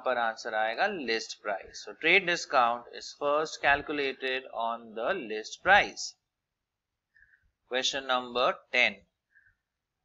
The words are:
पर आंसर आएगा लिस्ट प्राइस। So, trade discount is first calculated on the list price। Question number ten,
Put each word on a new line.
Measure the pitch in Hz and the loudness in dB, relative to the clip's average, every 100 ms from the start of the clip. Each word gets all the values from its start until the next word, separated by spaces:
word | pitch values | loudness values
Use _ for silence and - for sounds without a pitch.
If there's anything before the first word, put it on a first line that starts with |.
पर | 135 120 | 2 2
आंसर | 117 113 120 | 0 -2 -4
आएगा | 107 110 120 196 | 0 0 0 -2
लिस्ट | 190 120 113 - - | -2 -2 -2 -2 -8
प्राइस। | 104 98 - - | -6 -6 -8 -14
So, | - 101 | -14 -2
trade | 160 190 175 | 4 4 4
discount | 170 - 139 117 120 - - | -2 2 4 4 2 -6 -16
is | - - | -16 -4
first | 143 147 156 - | 0 0 0 0
calculated | 151 143 147 147 135 123 131 131 131 113 113 | 2 2 0 -2 -4 -4 -4 -4 -4 -4 -4
on | 117 117 107 | -4 -8 -6
the | 127 190 113 | -4 -4 -4
list | 107 110 - | -8 -8 -2
price। | 170 202 113 - - - _ _ _ _ _ _ _ _ _ _ - _ _ _ - | 6 6 6 -4 -12 -12 _ _ _ _ _ _ _ _ _ _ -20 _ _ _ -6
Question | 127 127 139 135 | -2 -2 -4 -2
number | 127 123 120 143 185 - | -2 0 0 0 0 -2
ten, | 127 117 101 _ _ _ _ _ _ _ _ _ _ | 2 2 0 _ _ _ _ _ _ _ _ _ _